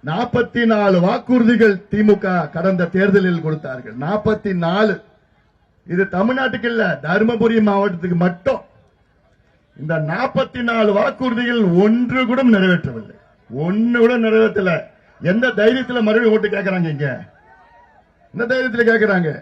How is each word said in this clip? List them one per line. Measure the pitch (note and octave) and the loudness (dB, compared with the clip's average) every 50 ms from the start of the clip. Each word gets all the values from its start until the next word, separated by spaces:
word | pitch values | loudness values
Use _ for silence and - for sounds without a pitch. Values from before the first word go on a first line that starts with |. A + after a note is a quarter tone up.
| - B2+ | -6 -6
நாற்பத்தி | D#3+ F#3+ B3 A#3+ - B3 A#3 - - A#3+ A#3 A3+ | -4 -4 -4 -2 -2 -2 -2 -2 -2 -2 0 2
நாலு | A3 G#3 G#3 G3+ F#3+ F3+ E3+ | 2 2 2 2 2 2 2
வாக்குறுதிகள் | F#3 A#3 B3+ - - B3 B3+ A#3 A3 A#3+ G#3 A3+ G#3+ G3+ F#3 - - | 2 0 -2 -2 0 2 2 4 4 4 4 4 4 2 0 -4 -6
திமுக | - G#3 G#3+ G#3 G3+ G3 - F#3+ F#3 F3+ D#3+ D3 - | -2 2 4 4 4 4 2 -2 -2 -2 -2 -4 -6
கடந்த | E3 E3+ F#3+ F#3+ F3 F3+ E3+ - | -4 -2 -2 0 0 -2 -2 0
தேர்தலில் | F#3 F#3+ G3+ F#3+ G3+ F#3+ F3+ F3 E3 C#3+ | 0 2 4 4 4 2 2 -2 -2 -2
கொடுத்தார்கள். | D#3 D#3 D3+ - C#3+ C3 B2+ - A2 G#2+ B2 C#3 | -4 -6 -6 -8 -12 -12 -12 -14 -14 -12 -8 -6
நாற்பத்தி | D#3 G3+ G#3+ G#3 A3 G#3+ G#3+ - G#3 F#3+ F3 E3+ | -4 -4 -2 -2 -2 -4 -2 -4 -6 -4 -2 -2
நாலு. | E3 F3 G3+ A3 G#3+ F#3+ - - _ _ _ _ _ _ _ _ _ _ _ _ _ _ _ _ - | -2 0 0 0 0 0 -4 -8 _ _ _ _ _ _ _ _ _ _ _ _ _ _ _ _ -6
இது | E3+ F3+ G3 F#3+ - F3+ | -4 -2 -2 -2 -2 -2
தமிழ்நாட்டுக்கு | G3+ A3+ B3+ C4 C4 B3+ G#3 - G3 A#3+ | -2 0 0 -2 -4 -4 -4 -4 -6 -4
இல்ல, | A#3 A3+ G#3+ F#3 D#3+ C#3 C3+ | -2 -2 -2 -2 -4 -6 -4
தருமபுரி | D3+ F3 G#3 A3 A3+ A#3+ A3+ A#3 A3+ A3+ A3+ G#3+ G#3 | -4 -2 0 0 0 0 0 0 0 2 2 2 2
மாவட்டத்துக்கு | G3+ G3 G3 G3+ F3+ E3+ E3 F3+ F3 E3 F3 | 2 0 0 -2 -4 -4 -4 -4 -2 0 0
மட்டும். | F3+ F3 - - C4+ C4 - - _ _ _ _ _ _ _ _ _ _ _ _ _ _ _ _ _ _ _ _ _ _ - | 0 -2 -2 -4 -4 -4 -4 -6 _ _ _ _ _ _ _ _ _ _ _ _ _ _ _ _ _ _ _ _ _ _ -14
இந்த | C#3 D3+ E3 D#3+ D#3 C#3+ | -8 -4 -4 -2 -2 -4
நாற்பத்தி | E3 G3+ B3+ C4+ - C4+ C4 - _ B3+ A#3+ A#3 | -4 -4 -4 -4 -2 -2 -4 -4 _ -6 -4 -2
நாலு | A#3 A3+ A3 G#3 G3+ G3+ | 0 2 2 2 2 2
வாக்குறுதிகள் | G#3+ C4+ - - C4 B3+ A#3 A3 B3 A#3+ B3 A#3 G#3+ F#3 E3+ F3 G3+ | 0 -2 -2 -4 -4 -4 -2 -2 -2 -2 0 0 0 2 4 4 4
ஒன்று | G#3+ A3+ A#3+ B3 A#3+ A#3+ B3+ B3+ | 4 4 2 0 -2 -2 -2 -2
கூட | G#3+ A#3 C4 C4+ B3 A3 | 0 0 2 4 4 4
நிறைவேற்றவில்லை. | G3 F#3 F#3 F3+ E3+ - C#3+ A#2+ A2+ G#2+ - - - _ _ _ _ _ _ A2 C3 D3+ E3+ | 4 4 2 2 0 0 -6 -10 -10 -14 -16 -20 -20 _ _ _ _ _ _ -8 -6 -4 -4
ஒண்ணு | F#3+ G#3+ A3+ A#3+ A#3+ A#3+ A3+ | -2 0 0 0 2 4 4
கூட | A#3 B3 A#3+ A3+ | 4 4 2 0
நிறைவேற்றல. | A3 A3 A3 A3 G#3+ - G#3 F#3+ F#3 E3 D3+ - - _ _ _ _ _ _ | 2 4 4 2 2 2 0 0 0 0 -2 -4 -10 _ _ _ _ _ _
எந்த | - D#3 F#3 A3+ B3 B3+ G#3+ F#3+ | -4 -2 0 0 0 0 0 2
தைரியத்துல | G#3 A3 B3+ C4 B3+ - B3+ B3 A3+ G#3+ | 2 2 2 2 -4 -4 -2 0 0 2
மறுபடியும் | G#3+ A3+ A#3+ A3 G#3+ | 2 2 2 4 2
ஓட்டு | G#3+ G#3 G#3 | 2 0 -2
கேக்குறாங்க | G3+ G3 G3+ F#3+ F#3+ F#3 E3+ D#3+ D3 | -4 -2 -4 -2 -2 -2 -2 -2 -4
இங்க? | C3+ D3 C#3 B2 - - - _ _ _ _ - _ _ _ _ - _ _ _ _ _ _ _ _ _ _ _ | -4 -4 -6 -6 -8 -12 -18 _ _ _ _ -20 _ _ _ _ -20 _ _ _ _ _ _ _ _ _ _ _
என்ன | E3 A#3 A#3 | -8 -4 -2
தைரியத்துல | B3+ C4 B3+ B3+ G#3+ A#3 A#3 A3 | -2 -2 -2 -4 -2 0 2 2
கேக்குறாங்க? | A3+ A3+ G#3 G3+ G3 F3+ E3+ D#3 C3+ A2+ | 2 2 2 2 0 0 0 -2 -4 -8